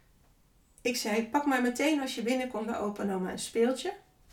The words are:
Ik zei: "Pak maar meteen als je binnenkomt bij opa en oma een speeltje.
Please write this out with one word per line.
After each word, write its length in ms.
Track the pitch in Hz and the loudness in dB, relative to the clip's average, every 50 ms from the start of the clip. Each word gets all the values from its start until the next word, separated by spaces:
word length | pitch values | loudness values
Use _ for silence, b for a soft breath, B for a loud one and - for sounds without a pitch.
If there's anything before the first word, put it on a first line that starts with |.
| b b b _ _ _ _ _ _ _ _ _ _ _ _ - | b b b _ _ _ _ _ _ _ _ _ _ _ _ -4
Ik 140 | _ 254 240 | _ -2 -2
zei: 320 | 240 - 226 208 226 226 - | 0 -2 0 0 0 0 2
"Pak 180 | - 294 294 | 0 2 2
maar 160 | 294 269 254 | 4 2 4
meteen 400 | 247 247 240 - 277 302 311 285 | 2 2 2 2 2 2 2 2
als 140 | 262 254 - | 0 -2 -4
je 60 | - | -4
binnenkomt 440 | 214 226 262 254 254 254 - 214 220 | -2 0 0 0 0 -2 -4 -4 -4
bij 140 | 226 240 - | -4 -4 -4
opa 240 | 208 208 208 - 208 | -4 -4 -4 -2 -2
en 80 | 202 | -2
oma 200 | 196 185 185 185 | 0 0 -2 -4
een 80 | 202 - | -4 -6
speeltje. 540 | - - - 233 226 247 262 254 - 349 403 - - _ _ _ - _ | -8 -4 2 4 4 4 4 0 -2 -6 -6 -6 -14 _ _ _ -20 _